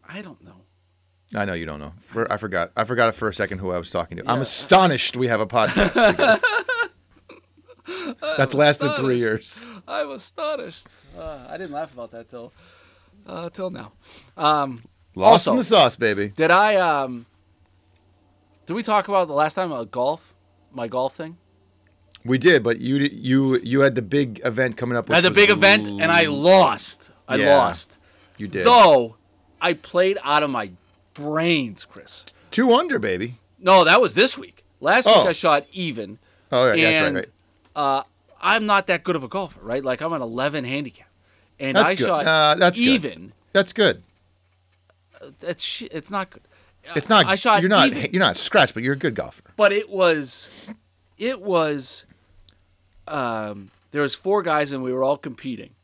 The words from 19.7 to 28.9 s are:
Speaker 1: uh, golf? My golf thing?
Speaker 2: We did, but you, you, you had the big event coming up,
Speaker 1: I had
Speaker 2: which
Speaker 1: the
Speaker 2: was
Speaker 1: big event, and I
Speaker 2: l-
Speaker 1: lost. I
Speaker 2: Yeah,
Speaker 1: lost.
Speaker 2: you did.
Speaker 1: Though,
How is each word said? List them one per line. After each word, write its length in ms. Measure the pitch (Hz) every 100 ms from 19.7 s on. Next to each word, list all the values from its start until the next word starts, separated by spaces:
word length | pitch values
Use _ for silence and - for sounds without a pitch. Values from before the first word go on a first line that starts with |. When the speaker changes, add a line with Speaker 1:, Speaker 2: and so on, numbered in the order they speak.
Speaker 1:
uh, 120 | 139
golf? 500 | 113 123 127 160 _ _ _ _ _
My 160 | 127 117
golf 260 | 123 131
thing? 240 | - 156 175 _ _ _ _ _ _ _ -
Speaker 2:
We 140 | 113 127
did, 240 | 147 160
but 160 | 113 117
you, 160 | 123 139
you, 600 | 139 - 131 131 135 127
you 200 | 120 131
had 140 | 139
the 80 | 127
big 380 | 104 139 135 104
event 320 | - 113 127 113
coming 220 | 123 120
up, 100 | -
Speaker 1:
I 40 |
had 100 | 165
Speaker 2:
which 100 | 185
Speaker 1:
the 60 | 196
Speaker 2:
was 60 | 208
Speaker 1:
big 100 | 196
event, 300 | 196 208 208
and 240 | 202 165
I 120 | 170
Speaker 2:
l- 80 | 160
Speaker 1:
lost. 760 | 143 160 190 175 101 - - - _ -
I 80 | 127
Speaker 2:
Yeah, 200 | 202 139
Speaker 1:
lost. 420 | 117 - - _ _ _ _ _
Speaker 2:
you 120 | 104
did. 180 | 98 92
Speaker 1:
Though, 500 | 240 196